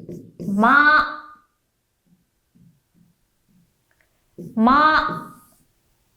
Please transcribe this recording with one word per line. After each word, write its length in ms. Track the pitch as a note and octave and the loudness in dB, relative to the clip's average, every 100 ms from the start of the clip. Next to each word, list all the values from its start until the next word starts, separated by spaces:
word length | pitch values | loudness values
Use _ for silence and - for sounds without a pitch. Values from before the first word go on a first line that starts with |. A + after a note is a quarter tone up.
| - F3 - - F3 G3 | -16 -18 -18 -14 -6 0
마. 500 | A#3 C#4 D4 D4+ - - - - _ _ _ _ _ _ _ _ _ _ _ _ _ _ _ _ _ _ _ _ _ _ _ _ _ _ _ _ _ - E3+ A3 | 2 4 4 2 0 -8 -18 -20 _ _ _ _ _ _ _ _ _ _ _ _ _ _ _ _ _ _ _ _ _ _ _ _ _ _ _ _ _ -20 -10 0
마. 760 | A3+ C#4+ D#4 D4+ - - - - _ _ _ _ _ _ _ | 2 4 2 2 -2 -6 -12 -20 _ _ _ _ _ _ _